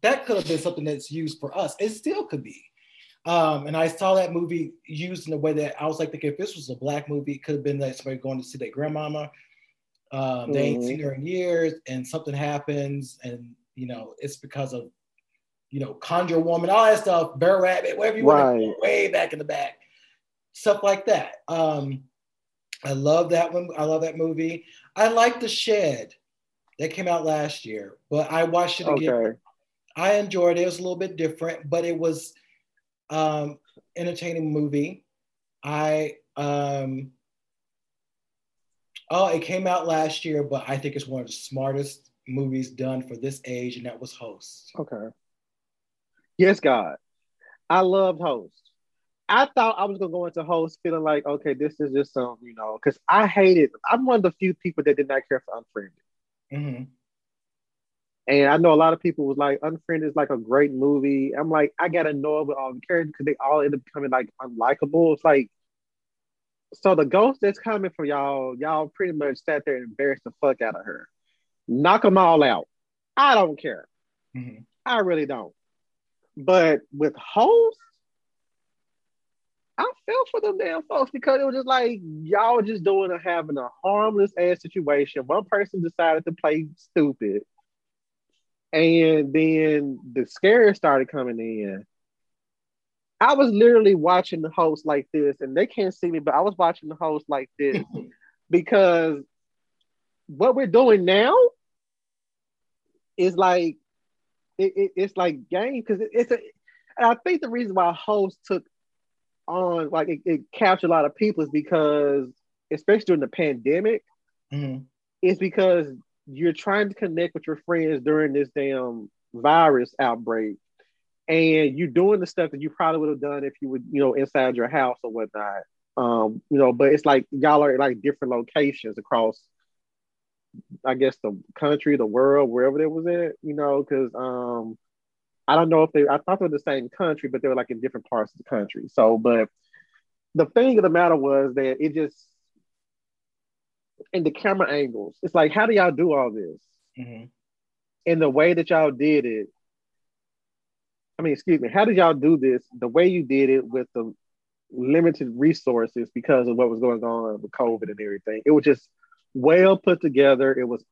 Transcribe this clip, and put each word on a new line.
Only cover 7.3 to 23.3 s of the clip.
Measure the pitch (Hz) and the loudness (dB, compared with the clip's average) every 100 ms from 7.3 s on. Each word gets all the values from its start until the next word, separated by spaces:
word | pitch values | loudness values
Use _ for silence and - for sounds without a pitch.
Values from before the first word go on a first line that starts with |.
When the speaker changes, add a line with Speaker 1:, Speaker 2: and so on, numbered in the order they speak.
Speaker 1:
it | 135 | -10
could | - 147 | -8 -6
have | |
been | 143 139 | -4 -4
that | 135 131 | -6 -8
somebody | 139 131 | -12 -10
going | 131 131 | -8 -10
to | 127 | -10
see | 139 | -12
their | 123 | -12
grandmama. | 135 151 151 151 151 147 - _ _ _ _ _ _ _ | -8 -8 -6 -8 -8 -10 -16 _ _ _ _ _ _ _
Um, | 135 131 123 120 | -8 -6 -6 -4
they | 139 | -2
ain't | 123 120 | 0 -2
Speaker 2:
Mm-hmm. | 123 | -4
Speaker 1:
seen | 156 | -6
her | 143 | -8
in | 135 156 | -8 -8
years, | 185 180 170 165 156 - | -6 -2 -2 -2 -4 -10
and | 131 127 | -12 -10
something | 160 156 | -10 -8
happens, | 139 147 147 143 143 139 143 135 - | -6 -4 -6 -6 -6 -6 -8 -12 -14
and, | 127 120 120 120 _ | -16 -14 -18 -20 _
you | - 127 | -14 -14
know, | 117 110 - | -12 -16 -14
it's | 143 - | -14 -14
because | 143 139 135 | -14 -10 -8
of, | 127 120 _ _ _ _ _ _ _ _ | -10 -14 _ _ _ _ _ _ _ _
you | 139 | -10
know, | 135 | -10
Conjure | - - 170 180 165 | -12 -4 -2 0 0
Woman, | 165 170 170 | 0 0 2
all | 208 | 4
that | 226 214 | 6 4
stuff, | 202 170 160 135 | 2 0 0 0
Bear | 170 190 | 2 4
Rabbit, | 185 180 - - | 2 0 -4 -2
whatever | 220 220 | -2 4
you | 135 | 6
wanna | 147 | 6
Speaker 2:
Right. | 135 120 | 6 2
Speaker 1:
go | 110 - | 0 -2
way | - - 196 | 0 0 0
back | 208 170 | 0 -2
in | 156 | -6
the | |
back, | 147 - - - _ _ _ _ _ _ _ | -8 -8 -8 -10 _ _ _ _ _ _ _
stuff | - 214 202 | -4 0 2
like | 202 196 208 | 2 0 0
that." | 180 - - - | 0 -2 -12 -6
Um, | 165 160 151 139 135 - _ _ _ _ _ _ - | -2 0 0 -4 -8 -14 _ _ _ _ _ _ -12
I | 131 | -6
love | 135 143 160 170 | -2 2 2 2